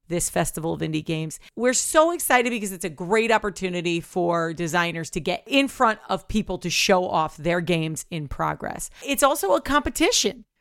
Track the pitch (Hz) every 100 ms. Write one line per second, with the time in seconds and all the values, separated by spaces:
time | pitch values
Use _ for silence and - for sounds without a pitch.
0 | - 170 - 185 165 - 165 165 160 156
1 | 151 160 160 - - - 247 247 - 320
2 | 320 349 - 254 240 233 202 185 180 143
3 | 175 220 226 220 214 - 185 175 170 170
4 | - 185 170 170 165 160 170 175 170 165
5 | 160 180 151 175 - 269 277 - 233 214
6 | - 190 - 220 196 180 175 - - 185
7 | 180 165 156 - 156 175 170 170 160 160
8 | - 170 143 - 156 147 - - - -
9 | 240 277 277 320 392 330 - 285 294 -
10 | 330 - 202 180 - _